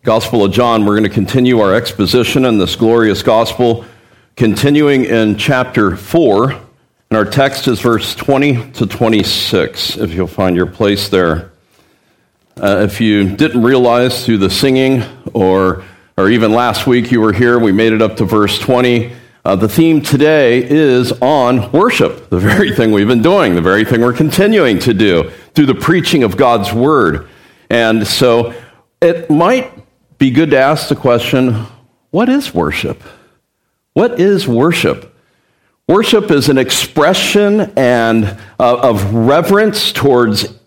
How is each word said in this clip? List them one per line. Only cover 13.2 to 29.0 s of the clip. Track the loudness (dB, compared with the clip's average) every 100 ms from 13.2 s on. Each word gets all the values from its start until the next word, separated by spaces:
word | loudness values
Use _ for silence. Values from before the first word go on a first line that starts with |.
| -2 -2
didn't | -2 0
realize | 2 2 2 2 0 -4
through | -2 0
the | -2
singing, | 0 0 2 0 -2 -4 -14 -8
or, | -2 0 2 0 -4 -12 -20 _ -2
or | 0
even | 2 2
last | 2 0 -2 0
week | 0 0
you | 0
were | 0
here, | 2 2 2
we | 2
made | 2 2
it | 2
up | -2 -2
to |
verse | -2 0 0 -2
twenty. | -2 0 2 0 -4 -12 -20 _
Uh, | -4
the | 0 0
theme | 2 2 2
today | 0 2 2 2 2 0 0
is | 0 2 2 0 -2
on | 0 2 2 0 0
worship, | 0 0 0 -2 -4 -6
the | -2
very | 0 0 0
thing | 0 0
we've | 2 2
been | 2
doing, | 2 2 2
the | 0
very | 2 0
thing | 0 0
we're | 0
continuing | 0 -2 2 2 2 2 0
to | 0
do | 2 2 2 -2 -10 -4
through | 0 2
the |
preaching | 0 0 0 0 0
of | 0
God's | 2 2 2 -2
Word. | -2 0 2 0 -2 -10 -20 _ _ _
And | 0 2 0 -2
so | 0 2 2 0 -8 -20 _ _ _